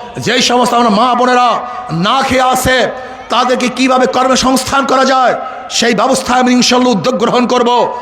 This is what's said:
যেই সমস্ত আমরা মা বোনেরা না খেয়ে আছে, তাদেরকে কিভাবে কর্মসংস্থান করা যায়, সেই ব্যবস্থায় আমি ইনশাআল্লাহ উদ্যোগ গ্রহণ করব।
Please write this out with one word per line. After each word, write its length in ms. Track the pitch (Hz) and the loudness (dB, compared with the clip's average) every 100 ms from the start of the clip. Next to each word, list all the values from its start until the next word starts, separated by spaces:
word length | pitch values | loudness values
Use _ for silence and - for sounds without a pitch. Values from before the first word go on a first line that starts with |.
| - 127 | -14 -8
যেই 240 | 139 254 | -2 0
সমস্ত 320 | 247 247 240 | 2 2 2
আমরা 140 | 240 240 | 2 2
মা 260 | 208 254 | 2 2
বোনেরা 460 | 240 254 247 247 196 - - - | 2 2 2 2 0 -6 -12 -6
না 300 | 160 202 262 | -2 0 0
খেয়ে 200 | 269 254 | 0 0
আছে, 480 | 254 254 254 254 226 - - - - | 2 0 0 0 0 -4 -12 -14 -4
তাদেরকে 400 | 226 254 233 247 | -2 0 0 -2
কিভাবে 380 | 247 262 254 254 | 0 0 2 2
কর্মসংস্থান 800 | 247 262 247 254 262 - 269 262 | 0 0 2 2 0 0 -2 0
করা 180 | 269 | 0
যায়, 300 | 262 262 240 - - - - | 2 2 2 0 -6 -12 -8
সেই 240 | - 233 | -2 0
ব্যবস্থায় 460 | 202 247 262 - 254 | 0 0 0 0 0
আমি 120 | 247 | 2
ইনশাআল্লাহ 400 | 247 - 247 254 | 2 2 2 2
উদ্যোগ 240 | 208 254 214 | 0 -2 -2
গ্রহণ 300 | 226 240 233 | 0 0 0
করব। 520 | 247 233 240 185 - | 0 2 0 0 -4